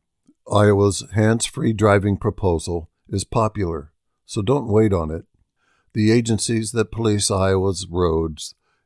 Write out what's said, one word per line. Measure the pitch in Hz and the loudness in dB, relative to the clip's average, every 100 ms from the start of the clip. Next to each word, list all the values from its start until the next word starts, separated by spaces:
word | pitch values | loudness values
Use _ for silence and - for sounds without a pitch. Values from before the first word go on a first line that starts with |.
| _ _ _ _ - | _ _ _ _ -2
Iowa's | 104 104 101 101 - - | 2 4 4 2 0 -4
hands-free | 104 107 117 - - 120 | 0 2 2 -2 -4 -2
driving | 107 104 101 101 95 | 2 4 4 2 -2
proposal | 107 - 95 82 - 87 80 _ - | -4 -2 -2 -2 -4 -8 -10 _ -8
is | 98 | -8
popular, | - 131 107 104 90 80 73 _ _ _ - | -4 -2 -2 -2 -4 -6 -10 _ _ _ -10
so | 110 | -4
don't | 98 143 117 | -2 -2 2
wait | 104 110 | 2 4
on | 95 78 | 2 -2
it. | 82 - _ _ _ _ _ _ | -8 -12 _ _ _ _ _ _
The | 113 107 | 0 4
agencies | 120 113 107 - 113 110 | 4 2 0 -2 -4 -2
that | 117 107 | -4 -4
police | 113 113 104 - | -2 -2 0 0
Iowa's | 98 95 95 98 90 87 | 0 0 0 0 -4 -6
roads, | 87 87 80 82 76 - - _ _ | -2 0 0 -2 -6 -16 -18 _ _